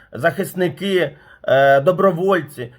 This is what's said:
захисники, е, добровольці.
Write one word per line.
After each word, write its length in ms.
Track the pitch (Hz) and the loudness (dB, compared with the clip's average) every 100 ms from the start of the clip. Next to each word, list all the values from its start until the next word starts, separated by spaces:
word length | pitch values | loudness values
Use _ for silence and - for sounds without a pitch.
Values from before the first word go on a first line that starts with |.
| _ | _
захисники, 1040 | - 165 - 185 185 180 - 196 185 147 147 - - | -4 -4 -2 -6 -4 -4 -4 -4 -2 -2 -6 -20 -10
е, 380 | - 135 139 139 | -2 2 4 4
добровольці. 920 | 143 180 196 165 190 185 143 - 113 | 2 2 2 2 0 -2 -4 -12 -14